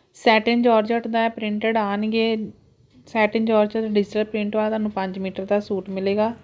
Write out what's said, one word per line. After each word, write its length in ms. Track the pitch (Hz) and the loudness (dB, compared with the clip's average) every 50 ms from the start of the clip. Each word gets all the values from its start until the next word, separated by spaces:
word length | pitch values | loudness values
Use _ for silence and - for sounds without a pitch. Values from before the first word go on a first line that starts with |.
| _ _ - | _ _ -16
ਸੈਟਿਨ 460 | - - 247 220 220 214 233 233 240 240 | -2 2 4 4 4 4 2 2 2 4
ਜਾਰਜਟ 440 | 247 226 220 214 214 233 233 226 233 | 4 4 4 2 2 -2 -2 -2 -2
ਦਾ 200 | 220 226 226 226 | -2 0 0 0
ਪ੍ਰਿੰਟਡ 460 | 226 - 214 214 208 214 220 220 226 | -2 -4 -6 -4 -4 -2 -2 0 0
ਆਉਣਗੇ। 600 | 226 208 202 202 208 214 220 220 226 226 226 220 220 214 - - _ _ _ _ _ _ _ _ - - | 0 0 0 -2 -2 -2 0 0 0 0 0 0 -2 -4 -8 -12 _ _ _ _ _ _ _ _ -20 -16
ਸੈਟਿਨ 380 | - - 226 214 208 214 226 220 | -6 0 2 2 2 2 0 0
ਜਾਰਜਟ 400 | 220 220 214 208 208 - 226 220 | 2 4 4 2 2 0 -2 -4
ਡਿਜੀਟਲ 400 | 220 208 208 202 208 - 214 214 | 0 2 0 0 0 0 -2 -2
ਪ੍ਰਿੰਟ 320 | 214 - 214 208 208 208 | -2 -2 -4 -4 -2 -2
ਵਾਲਾ 120 | 214 214 214 | -2 0 0
ਤੁਹਾਨੂੰ 220 | 220 220 214 214 | 0 -2 -2 -4
ਪੰਜ 280 | 208 196 190 190 185 196 | -4 -4 -4 -4 -6 -6
ਮੀਟਰ 260 | 190 190 190 - 190 | -8 -6 -6 -6 -4
ਦਾ 160 | 202 208 208 | 0 0 0
ਸੂਟ 280 | 202 - 208 190 190 202 | 0 -2 -4 -6 -6 -6
ਮਿਲੇਗਾ। 420 | 190 190 190 196 196 208 214 226 233 - | -6 -4 -2 0 0 2 0 0 -2 -6